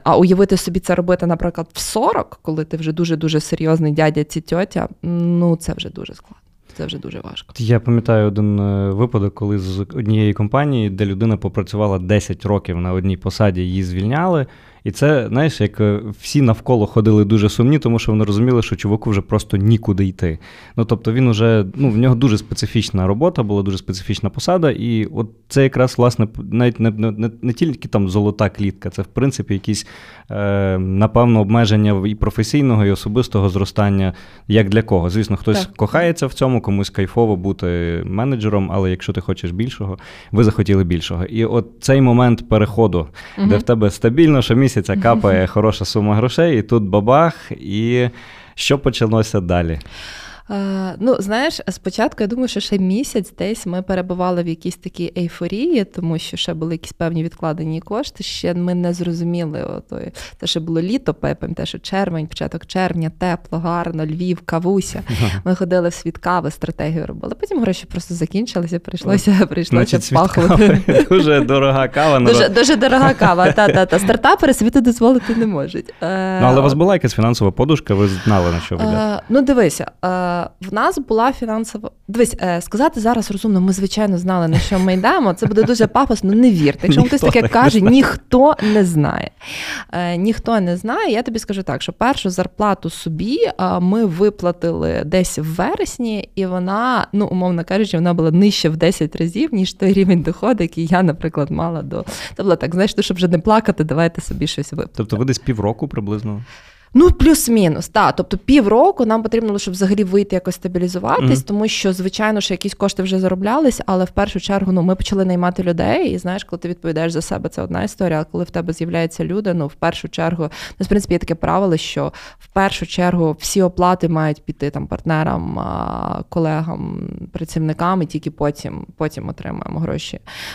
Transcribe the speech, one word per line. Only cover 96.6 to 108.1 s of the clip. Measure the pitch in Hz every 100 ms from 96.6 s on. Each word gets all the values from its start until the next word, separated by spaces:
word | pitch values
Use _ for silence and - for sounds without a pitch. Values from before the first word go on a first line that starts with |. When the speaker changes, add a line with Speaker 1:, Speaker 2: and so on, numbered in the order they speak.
| 180 202 247 240 -
Speaker 1:
ну, | 202 208
умовно | 185 180 175
кажучи, | 165 190 208 170
вона | 175
була | 170 160
нижче | 165 202 196 165
в | 160
десять | 170 196 151 -
разів, | 170 170 311
ніж | 220 185
той | - 190
рівень | 190 190 180
доходу, | 156 170 202 233
який | 165 - 165
я, | 180
наприклад, | 185 151 165 156 143
мала | 151 165 165
до, | 139 - - - - -
це |
було | 196 165
так, | 139
знаєш, | 175 202 -
ну, |
щоб | 226 180
вже | 180
не | 170
плакати, | 165 220 220 190
давайте | 156 143 170 -
собі | - - 151
щось | - 143
виплатимо. | 156 - -
Speaker 2:
Тобто | 107 104
ви |
десь | 131 127
півроку | - 113 101 110 135
приблизно? | - 101 104 110 104 120 - - _ _
Speaker 1:
Ну, | 247 349
плюс-мінус, | 359 302 311 - 233 180 151 -
так. | 220 180